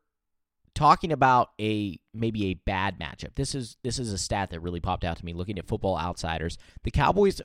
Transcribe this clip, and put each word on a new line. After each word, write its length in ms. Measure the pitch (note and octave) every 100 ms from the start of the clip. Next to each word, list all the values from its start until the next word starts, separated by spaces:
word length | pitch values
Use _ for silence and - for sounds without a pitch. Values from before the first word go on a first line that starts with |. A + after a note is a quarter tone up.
| _ _ _ _ _ _ _
talking 380 | - D3+ E3+ F3+
about 380 | C#3+ C3 B2+ - -
a, 380 | G#2+ G#2+ G#2 D#2+ _
maybe 320 | A2 A2+ A2 G2
a 80 |
bad 440 | F2+ - F#2+ G2 F2
matchup, 360 | D2+ - D2+
this 200 | - C3+
is, 220 | C#3+ A#2 -
this 160 | B2+ A#2
is 120 | A#2
a 60 | G2
stat 340 | - G#2 F#2+
that 100 | E2+
really 200 | F2 F2
popped 240 | F#2 F2+
out 140 | F2 E2
to 60 |
me 100 | E2+
looking 240 | E2+ F2+ G2
at 80 | -
Football 320 | A2 F#2+ F2
Outsiders. 580 | E2+ F2 F2 E2 D#2+ - - -
The 80 | -
Cowboys 520 | - C#3 F3+ G3+ -